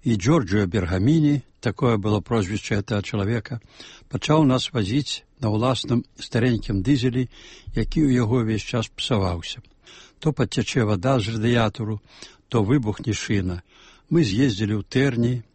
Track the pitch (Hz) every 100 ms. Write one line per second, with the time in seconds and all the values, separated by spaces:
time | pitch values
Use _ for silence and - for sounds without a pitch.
0 | - 110 92 165 95 107 98 110 90 90
1 | 110 160 147 147 - _ 117 104 131 113
2 | 104 104 - 117 92 104 - 104 - 104
3 | 95 107 98 117 - 120 - - - -
4 | - 120 - 156 147 127 - 127 95 127
5 | 139 - _ _ 110 107 123 123 - 120
6 | - - - 117 127 113 - 101 95 139
7 | 123 123 127 - - - - - 113 -
8 | 147 127 113 127 110 107 - 123 - -
9 | - 117 95 87 - - - _ - -
10 | - _ 160 143 120 - 110 139 107 104
11 | 123 135 101 113 110 120 113 - 107 107
12 | _ - - - _ 120 98 143 110 101
13 | - 101 - 104 92 87 _ _ - -
14 | _ 165 131 95 139 98 107 107 - 131
15 | 139 120 120 123 -